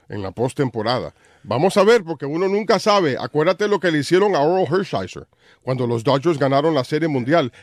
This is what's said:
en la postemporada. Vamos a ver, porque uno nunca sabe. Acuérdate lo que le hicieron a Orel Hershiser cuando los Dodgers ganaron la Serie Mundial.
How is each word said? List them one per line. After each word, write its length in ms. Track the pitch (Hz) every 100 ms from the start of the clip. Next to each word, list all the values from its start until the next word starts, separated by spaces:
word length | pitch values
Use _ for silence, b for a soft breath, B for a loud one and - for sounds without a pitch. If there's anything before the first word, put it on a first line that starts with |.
| -
en 120 | 101
la 100 | 95
postemporada. 840 | 92 127 - 135 113 107 127 78 - b b
Vamos 320 | - 117 185 208
a 80 |
ver, 180 | 196 240
porque 240 | 165 156 139
uno 220 | 160 190
nunca 300 | 202 214 202
sabe. 360 | 220 202 160 120
Acuérdate 480 | 123 147 156 190 208
lo 100 | 196
que 140 | 180
le 60 | 151
hicieron 360 | 135 175 208
a 60 | 165
Orel 260 | 147 185 156
Hershiser 600 | 180 185 120 92 - - b b b
cuando 240 | - 127 120
los 160 | 117
Dodgers 360 | 113 135 156 147
ganaron 360 | 139 139 156
la 80 | 151
Serie 220 | 123 151 160
Mundial. 460 | 135 120 170 127 B